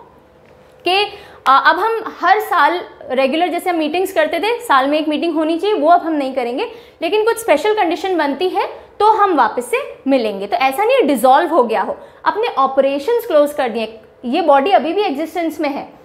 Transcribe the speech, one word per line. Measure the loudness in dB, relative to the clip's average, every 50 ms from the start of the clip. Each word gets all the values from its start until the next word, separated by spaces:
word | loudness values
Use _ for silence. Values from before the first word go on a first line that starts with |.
| -18 -20 _ _ _ _ _ _ _ -20 -20 -20 -20 _ _ -8 -4
कि, | -2 0 0 -2 -4 -6 -12 -20 -20 -20 -4 0
अ, | 2 2 4 4
अब | 4 2 2
हम | 0 -2 -2 -4 -6 -10 -8 -2
हर | 2 2 2 2
साल | 2 0 2 2 2 2 0 -2 -6 -10 -16 -16 -10 -4
regular | 0 0 0 0 0 0 0 -2
जैसे | -2 -2 -2 -2
हम | -2
meetings | -2 -2 -2 -2 -2 -2 -2
करते | 0 -2 0 0 -2 -2
थे, | -2 -2 -2 -2
साल | 0 2 2 2 2 2
में | 0 0
एक | 0 -2
meeting | -2 -2 -2 -2 -2
होनी | 0 0 0 -2 -2
चाहिए, | -2 -2 0
वो | 2 4 4
अब | 4 4
हम | 2 0
नहीं | -2 -2 -4 -4 -4
करेंगे, | -4 -4 -4 -4 -6 -6 -8 -10 -16 -20 -20 -10 -8
लेकिन | -4 -2 0 0 0
कुछ | 0 -2 0
special | 0 0 0 2 2 0 0
condition | 0 0 -2 -2 -2 -4 -2 -2 -2
बनती | -2 -2 -2 -2 -4 -2
है | -2 -2 -4 -4 -8 -14 -20 -12 -4 2
तो | 2 4
हम | 4 4 2 2 2
वापस | 2 2 0 -2 -6 -4
से | -2 -4 -4 -4 -6 -12 -6 -2
मिलेंगे। | 0 0 2 0 -2 -4 -6 -4
तो | -4 -2
ऐसा | 0 0 0 0 0 2
नहीं | 2 4
है | 4
dissolve | 4 2 2 4 4 6 6 4 4 2
हो | 2 2 2
गया | 2 0 -2
हो, | -2 -4 -6 -10 -14 -20 -16 -6 -4
अपने | -2 -2 0 -2 -2
operations | 0 0 0 0 0 0 0 0 -2 -2 -2 -2 -2 -2 0
close | 2 2 2 2 2
कर | 0 -4 -4 -4
दिए। | -4 -6 -6 -8 -10 -14 -20 -20 _ _ -6
ये | -4 -2 0
body | 4 4 4 4 4 4
अभी | 2 2 2 0
भी | -2 -2
existence | -2 -2 -2 -4 -6 -6 -4 -4 -4 -4 -4 -4
में | -4 -4
है, | -4 -6 -10 -12 -16 -20